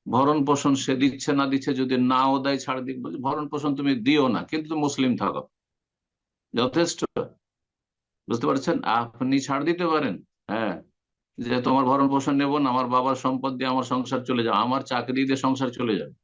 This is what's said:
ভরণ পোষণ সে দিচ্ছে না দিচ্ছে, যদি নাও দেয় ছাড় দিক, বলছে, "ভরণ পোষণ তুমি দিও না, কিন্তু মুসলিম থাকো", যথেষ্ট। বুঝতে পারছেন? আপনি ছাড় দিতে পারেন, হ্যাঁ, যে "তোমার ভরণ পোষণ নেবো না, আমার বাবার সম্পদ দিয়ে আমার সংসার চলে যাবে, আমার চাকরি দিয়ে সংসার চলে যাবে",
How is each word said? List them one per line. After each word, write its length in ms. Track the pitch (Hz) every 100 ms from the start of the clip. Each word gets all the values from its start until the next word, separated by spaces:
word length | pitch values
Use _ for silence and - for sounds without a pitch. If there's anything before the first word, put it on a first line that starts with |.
| -
ভরণ 380 | 123 139 151 139
পোষণ 300 | 139 147 135
সে 200 | - 131
দিচ্ছে 380 | 139 120 -
না 140 | 139 139
দিচ্ছে, 260 | 135 147
যদি 240 | 131 131 127
নাও 420 | 123 131 135 135
দেয় 180 | 135 135
ছাড় 240 | 143 131
দিক, 220 | 127 127
বলছে, 140 | 143 160
"ভরণ 300 | 135 151 147
পোষণ 280 | 147 147 139
তুমি 200 | 139 123
দিও 320 | 120 147 131
না, 160 | 95
কিন্তু 320 | - 156 156 160
মুসলিম 420 | 143 - 127 117
থাকো", 300 | 98 - - _ _ _ _ _ _ _ _ _ _
যথেষ্ট। 520 | 117 127 160 170 - - - - - _ _ _ _ _ _ _ _ -
বুঝতে 200 | 120 147
পারছেন? 360 | 139 170 -
আপনি 560 | - 117 117 - 131 139
ছাড় 240 | 139 139
দিতে 220 | 151 175 175
পারেন, 360 | 156 131 87 - _ -
হ্যাঁ, 340 | 110 104 82 - _ _ _ _ -
যে 240 | 120 123
"তোমার 240 | 123 131 127
ভরণ 240 | 139 139
পোষণ 260 | 139 143 139
নেবো 240 | 143 147
না, 100 | 135
আমার 180 | 127 123
বাবার 280 | 127 131 127
সম্পদ 380 | 135 131 135
দিয়ে 160 | 127 131
আমার 140 | 131
সংসার 420 | 120 127 123 131 123
চলে 180 | 123
যাবে, 140 | 113 104
আমার 240 | 120 131
চাকরি 420 | 131 123 120 127
দিয়ে 140 | 135 131
সংসার 320 | 135 131 127
চলে 280 | 120 120 95
যাবে", 160 | - -